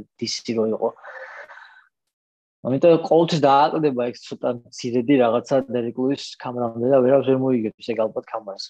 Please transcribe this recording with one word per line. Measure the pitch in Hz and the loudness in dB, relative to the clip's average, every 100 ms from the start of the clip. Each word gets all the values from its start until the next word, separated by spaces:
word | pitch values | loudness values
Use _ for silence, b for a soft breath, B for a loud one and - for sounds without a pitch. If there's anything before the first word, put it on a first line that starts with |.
| 107 _ | -8 _
დისი | 113 - - 117 | -8 -8 -6 -2
რო | 110 | -2
იყო. | 107 113 - B B B B B B B B B _ _ _ _ _ _ _ | -2 -4 -6 B B B B B B B B B _ _ _ _ _ _ _
ამიტომ | - 131 175 160 | -6 2 4 4
ყოველთვის | - 160 160 160 | 4 2 2 2
დააკლდება | 139 139 156 160 151 123 120 | 4 4 4 2 -2 -2 -4
ეგ | 117 | -8
ცოტა | - - 123 123 | -14 -8 -6 -6
მცირედი | - - 123 123 120 139 | -10 -12 -4 -2 2 4
რაღაცა | 117 117 - 135 131 | 4 2 0 -2 -2
დერეკ | 123 117 120 | -4 -4 -4
ლუის | 131 139 - - | -4 -4 -8 -14
ქამრამდე | 131 120 120 117 123 | -10 -6 -6 -2 2
და | 139 | 4
ვერავს | 123 139 131 | 6 4 4
ვერ | 131 | 0
მოიგებს | 131 127 110 - - | 0 0 -2 -6 -6
ეგ | 113 110 | -4 -4
ალბათ | 127 - | -4 -10
ქამარს | 113 104 98 - | -10 -12 -14 -10